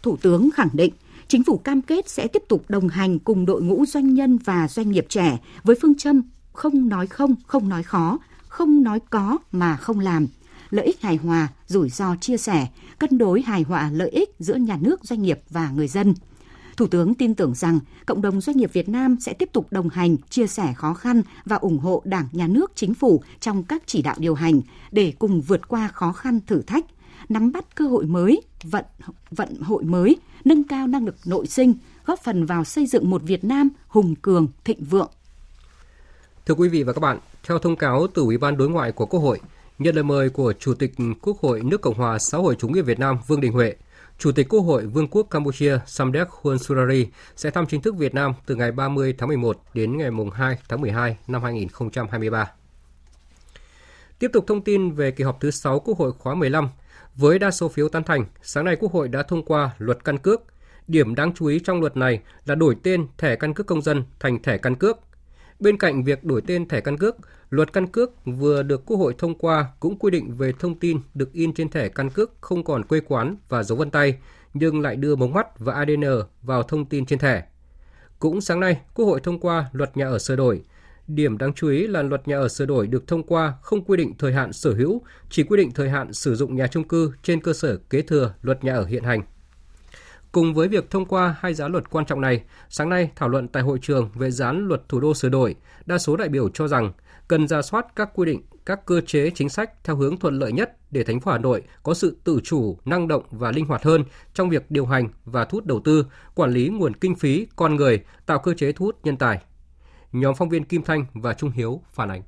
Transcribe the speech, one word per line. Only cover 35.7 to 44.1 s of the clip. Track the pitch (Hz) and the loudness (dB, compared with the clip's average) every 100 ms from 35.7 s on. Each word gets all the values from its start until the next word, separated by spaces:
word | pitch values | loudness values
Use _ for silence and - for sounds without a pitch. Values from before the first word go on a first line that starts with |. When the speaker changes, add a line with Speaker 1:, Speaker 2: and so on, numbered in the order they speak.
| - - - - - - - - | -20 -20 -20 -20 -20 -20 -10 -4
Speaker 2:
Thưa | |
quý | 156 180 | 2 2
vị | 165 | 2
và | 127 | 0
các | 123 | 0
bạn, | 151 117 - - | -2 -2 -8 -20
theo | - 170 | -4 0
thông | 175 165 | 0 0
cáo | 143 131 185 | 0 2 0
từ | 175 | 0
Ủy | 123 120 | 0 2
ban | 143 143 | 0 2
Đối | 139 | 2
ngoại | 170 120 | 2 -2
của | - 110 | -2 -2
Quốc | 180 | 2
hội, | 147 110 - - - - | 2 0 -6 -20 -20 -2
nhận | 151 156 | 0 0
lời | |
mời | 143 143 135 | 0 2 0
của | 131 123 104 | 0 -2 0
Chủ | - | -4
tịch | 120 131 - 120 110 | -2 -4 -2 -4 -2
Quốc | 202 202 | -4 -2
hội | 143 113 | 0 0
nước | 120 208 | 0 0
Cộng | 135 110 | -2 0
hòa | 120 110 | -2 -2
xã | - 151 | -2 0
hội | 180 117 | 0 0
chủ | 117 | 0
nghĩa | 175 | 0
Việt | 135 113 | 0 0
Nam | 135 123 - | 0 -2 -2
Vương | 147 | 0
Đình | 127 | 2
Huệ, | 123 113 - - - - | 2 0 -2 -20 -20 -20